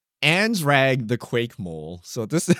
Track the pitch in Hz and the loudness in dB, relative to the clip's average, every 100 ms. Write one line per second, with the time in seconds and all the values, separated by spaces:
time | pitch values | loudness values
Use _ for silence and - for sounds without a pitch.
0 | _ _ 143 175 220 214 143 139 135 131 | _ _ 0 2 0 0 2 4 4 2
1 | 110 120 - 120 120 - 90 80 78 85 | -2 -4 -2 -4 -4 -6 -10 -10 -12 -14
2 | - 127 107 156 - | -12 -8 -4 0 0